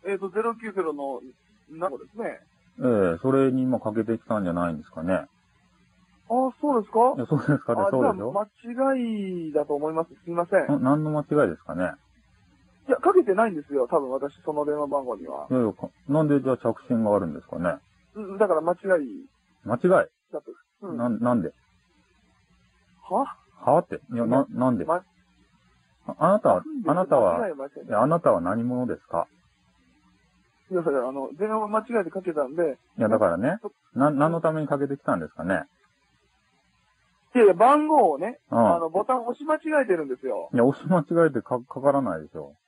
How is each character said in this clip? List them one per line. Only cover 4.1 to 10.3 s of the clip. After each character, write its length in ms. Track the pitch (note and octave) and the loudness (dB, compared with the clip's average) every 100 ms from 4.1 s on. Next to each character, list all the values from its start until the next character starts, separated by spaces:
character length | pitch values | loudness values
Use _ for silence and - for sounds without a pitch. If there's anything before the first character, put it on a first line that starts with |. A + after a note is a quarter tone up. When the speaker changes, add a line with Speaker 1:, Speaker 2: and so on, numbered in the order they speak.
| A2+ | -4
Speaker 2:
き 60 | _ | _
た 140 | G#2+ | -4
ん 60 | F#2 | -2
じ 40 | |
ゃ 40 | |
な 160 | E2+ F2 | -2 -2
い 40 | |
ん 40 | D#2 | -4
で 60 | D2+ | -12
す 60 | |
か 120 | - | -10
ね。 240 | E2 F2 - _ _ _ _ _ _ _ _ _ _ | -2 -2 -4 _ _ _ _ _ _ _ _ _ _
Speaker 1:
あ、 200 | A#3+ C4 - | -2 -2 -2
そ 160 | D4 B3 | -2 0
う 40 | |
で 60 | G3+ | 0
す 40 | |
か？ 220 | A3+ B3 - | 2 4 2
Speaker 2:
い 20 | |
や、 60 | A#2 | -2
そ 100 | D3 | -2
う 40 | |
で 60 | - | 2
す 120 | C#3+ | -2
か 140 | - | 0
っ 20 | A#2 | 0
て、 60 | |
Speaker 1:
あ、 60 | G2+ | 2
Speaker 2:
そ 80 | C3 | 2
う 40 | C#4 | 2
で 40 | F#2+ | 0
し 40 | |
ょ？ 100 | G#2+ | -4
Speaker 1:
じ 60 | F3+ | -4
ゃ 40 | |
あ 60 | G#3 _ A#3 A#3+ C4+ | -6 _ -12 -2 0
間 80 | C4+ | 0
違 540 | A#3 G#3+ G3 F3+ D#3+ | -2 -4 -6 -6 -4
い 20 | |
だ 140 | D3 D3 | -2 -2
と 100 | D3 | -2
思 160 | D3+ | -2
い 20 | |
ま 120 | D#3+ E3 | -4 -6
す。 40 | |
す 40 | - | -8
み 60 | - | -8